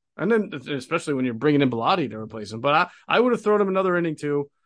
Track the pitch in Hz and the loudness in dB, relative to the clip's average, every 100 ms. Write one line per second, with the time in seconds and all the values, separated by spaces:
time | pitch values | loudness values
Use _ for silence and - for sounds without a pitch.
0 | _ - 175 226 196 147 120 143 123 165 | _ -6 0 0 0 -6 -6 -8 -4 -4
1 | - 139 127 113 143 143 135 120 120 190 | -2 -2 -2 0 4 4 4 2 0 0
2 | 131 110 110 110 101 110 139 151 175 - | 0 -6 -10 -12 -10 -4 0 2 0 -4
3 | - 170 247 226 214 208 202 190 190 175 | -2 2 2 0 2 2 2 0 0 0
4 | 170 147 147 143 143 _ | -2 -4 -4 -4 -4 _